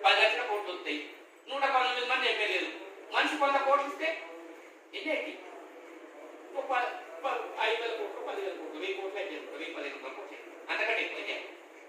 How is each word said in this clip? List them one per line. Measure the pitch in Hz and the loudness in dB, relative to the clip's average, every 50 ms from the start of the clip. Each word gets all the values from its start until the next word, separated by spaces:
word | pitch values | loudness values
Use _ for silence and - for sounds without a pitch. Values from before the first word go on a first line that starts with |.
| - | 6
పది | - 202 - | 8 8 8
లక్షల | - 220 - 214 - | 8 6 6 4 0
కోట్లు | - 208 208 196 185 175 | 0 0 0 -2 -2 -6
వస్తాయి. | - - - - 302 - - - - - - - - - - | -4 -2 -2 -2 -2 -4 -6 -12 -14 -18 -20 -20 -20 -10 -6
నూట | 262 277 277 | 0 2 4
పంతొమ్మిది | 269 254 254 254 254 254 247 240 | 6 6 6 6 6 4 2 2
మంది | 247 262 254 254 226 | 2 2 4 4 4
ఎమ్మెల్యేలు, | - - 214 180 185 180 160 156 - - - - - - - - - | 4 4 2 2 2 2 0 -2 -4 -8 -10 -12 -14 -14 -10 0 2
మనిషి | 226 285 294 311 | 4 4 4 4
వంద | 294 277 277 277 | 4 6 6 6
కోట్లు | 277 269 269 269 277 277 | 6 6 6 6 6 4
ఇస్తే | 277 - - 311 320 330 - - - - - - - - - - - - - - - - | 2 -2 -2 -2 -2 -2 -2 -6 -8 -10 -12 -12 -14 -14 -16 -16 -18 -20 -20 -16 -12 -8
ఎన్ని | - - 311 302 | -6 -2 -2 0
అవుతాయి? | - - 302 - - - - - - - - - - - - - - - - - - - - - - - - - | 0 -2 -4 -6 -10 -12 -12 -14 -14 -14 -14 -16 -16 -16 -16 -16 -16 -16 -16 -16 -16 -14 -14 -14 -16 -14 -6 -4
ఒక | 277 262 | -2 0
ప-, | - 262 247 240 247 - - - - - - - | 2 4 4 4 2 0 -6 -8 -12 -8 -4 -2
ప-, | 269 - - - - - - | 0 0 0 -2 -4 -2 0
ఐదు | 214 226 233 - - | 2 2 2 2 2
వేల | - - | 0 -2
కోట్లు, | - - - - - - | -2 -2 -4 -4 -4 -4
పది | - - - | -4 -4 -2
వేల | - - - | -2 -2 -4
కోట్లు, | 160 160 - 156 156 | -4 -6 -8 -6 -4
వెయ్యి | 180 190 190 185 196 | -4 -2 -2 -2 -4
కోట్లు | 190 196 202 | -4 -2 -4
అయితే | 185 - 156 | -4 -4 -4
ఎంత? | 151 - - | -6 -8 -8
వెయ్యి | - - 165 170 170 | -8 -6 -6 -6 -6
పదిహేను | - 139 139 - | -6 -6 -6 -6
వందల | - - - | -8 -8 -8
కోట్లు | - - - - - - - - - - - - | -8 -8 -10 -10 -12 -12 -14 -14 -14 -12 -6 -2
అంతకంటే | - - 156 - - - - | 0 0 2 2 2 2 0
ఎక్కువ | - - | 0 -2
అయితే | - - - - - - - - - - - - - - | -4 -4 -4 -4 -4 -6 -8 -12 -14 -16 -18 -18 -16 -6